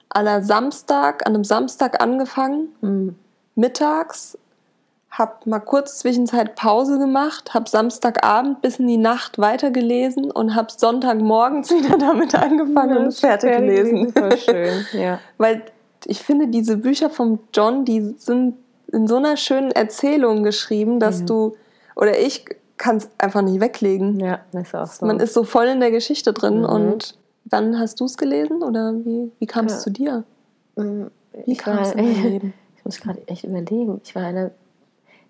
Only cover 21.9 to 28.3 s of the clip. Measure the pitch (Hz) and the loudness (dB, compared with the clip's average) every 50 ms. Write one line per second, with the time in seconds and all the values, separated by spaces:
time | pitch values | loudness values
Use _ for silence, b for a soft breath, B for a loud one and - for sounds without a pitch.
21.9 | B B - 214 202 - - 269 - - - - - - _ _ _ - - 233 | B B 2 2 4 2 2 0 -2 -6 -10 -14 -18 -18 _ _ _ -4 0 0
22.9 | 226 214 214 - _ - - 196 196 208 196 190 185 190 214 247 254 - 214 196 | 0 0 -2 -6 _ -2 -2 0 0 0 0 2 2 2 0 -2 -2 0 0 0
23.9 | 190 190 196 202 208 190 185 180 185 - - _ - 180 180 - - - 165 165 | 2 2 0 0 0 0 -2 -2 -4 -6 -8 _ -10 -10 -10 -8 -8 -10 -10 -10
24.9 | - - - 214 214 220 - 226 - 233 226 - - 233 233 254 262 262 247 233 | -8 -4 -2 0 0 0 0 0 2 0 2 4 4 4 4 4 4 2 2 2
25.9 | 226 233 226 - 294 - - 240 214 - - 208 208 226 226 - 220 214 208 208 | 2 0 0 -2 -4 -2 0 -2 0 0 0 0 2 2 2 2 2 2 2 0
26.9 | 208 226 - - - _ _ _ _ _ - 220 - 208 214 220 233 233 226 220 | 0 -2 -6 -10 -16 _ _ _ _ _ -8 -2 -2 0 0 0 0 -2 -2 -4
27.9 | - - 247 254 - - 302 277 | -4 -4 -6 -6 -4 -4 -2 -2